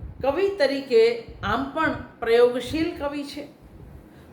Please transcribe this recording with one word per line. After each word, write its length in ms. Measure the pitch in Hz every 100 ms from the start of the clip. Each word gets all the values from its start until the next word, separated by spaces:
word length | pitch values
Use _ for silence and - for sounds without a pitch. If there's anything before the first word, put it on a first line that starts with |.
| - -
કવિ 260 | 262 294 392
તરીકે 760 | 392 277 269 262 226 233 233 - -
આમ 280 | 190 233 277
પણ 200 | 311 302 247 - -
પ્રયોગશીલ 800 | 226 233 247 247 - 311 330 339
કવિ 240 | 285 294
છે. 220 | 285 294 - - - - - - - - -